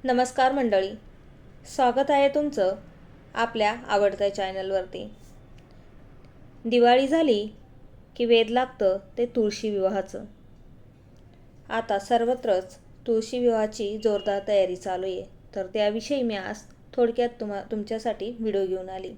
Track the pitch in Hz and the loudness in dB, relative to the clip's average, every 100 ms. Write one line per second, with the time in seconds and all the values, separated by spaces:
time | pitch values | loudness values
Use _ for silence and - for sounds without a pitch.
0 | 254 247 247 - 262 277 240 196 196 214 | 2 0 0 2 2 2 2 2 0 -8
1 | - - - - - - - - 247 240 | -18 -20 -20 -20 -20 -20 -10 0 2 2
2 | 277 285 277 294 294 247 185 196 - - | 2 4 4 2 -2 0 0 -2 -12 -20
3 | - - - 226 233 233 208 233 247 202 | -20 -20 -10 -4 -4 0 0 -2 -2 2
4 | 202 196 202 202 190 190 190 190 185 185 | 2 2 -2 -2 -6 -6 -4 -4 -4 -12
5 | 214 - - - - - - - - - | -14 -16 -20 -20 -20 -20 -20 -20 -20 -20
6 | - - - - - - 233 240 240 247 | -20 -20 -20 -20 -20 -10 0 6 6 6
7 | 269 320 320 208 214 - - - - - | 4 2 4 2 0 -12 -20 -20 -20 -20
8 | - - 240 233 220 240 254 - 196 190 | -20 -4 4 4 4 0 -2 0 0 0
9 | - - 240 240 214 208 220 202 190 214 | -6 -4 -2 0 0 0 -4 0 0 0
10 | 190 202 214 - - - - - - - | -4 -12 -14 -18 -20 -20 -20 -20 -20 -20
11 | - - - - - - - 226 226 196 | -20 -20 -20 -20 -20 -20 -6 -6 -2 -4
12 | 196 240 233 254 240 185 185 - - - | 0 2 2 0 0 0 -2 -18 -20 -12
13 | - 226 220 247 240 220 214 214 202 214 | -2 -2 -2 0 2 2 0 -4 -6 -2
14 | 220 202 202 196 196 202 185 180 196 185 | 0 0 0 -2 2 2 2 -2 -6 -4
15 | 190 185 196 - - 202 185 220 208 220 | -4 -6 -10 -20 -12 -10 -6 0 0 0
16 | - 285 240 208 190 214 - - - - | -2 -2 0 -4 -6 -12 -14 -20 -8 0
17 | 240 233 240 240 214 202 - 214 208 220 | 2 2 -2 -2 -8 -8 -6 -8 -6 -4
18 | 226 214 208 233 220 196 190 185 185 190 | -4 -4 -8 -4 -2 0 -2 -4 -6 -12
19 | 185 | -12